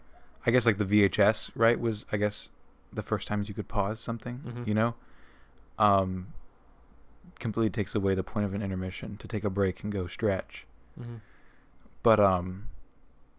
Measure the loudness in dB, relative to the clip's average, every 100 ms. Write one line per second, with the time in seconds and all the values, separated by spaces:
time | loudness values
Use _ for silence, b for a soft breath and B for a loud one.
0 | b b b b 2 4 4 2 4 6
1 | 6 4 2 2 -4 2 2 4 0 -4
2 | -4 -2 -2 -4 -12 -18 -20 -20 _ -10
3 | -4 -4 -2 -4 -4 -6 -2 0 0 -4
4 | -8 -8 -8 -10 -10 -6 0 2 2 -2
5 | b b b b b b -14 2 4 4
6 | 2 -4 -8 -12 -14 -18 _ -20 -20 -20
7 | -20 -20 -20 -8 -4 0 0 0 -2 0
8 | 2 0 -2 -2 -2 -2 -4 -4 -4 -6
9 | -10 -10 -8 -4 -2 2 0 0 -4 -4
10 | -4 -2 -2 -2 -6 -16 -20 -20 -20 -14
11 | -12 -12 b b b b b b -20 0
12 | 4 6 6 4 -2 -6 -6 -6 -12 -20
13 | -20 -20 -20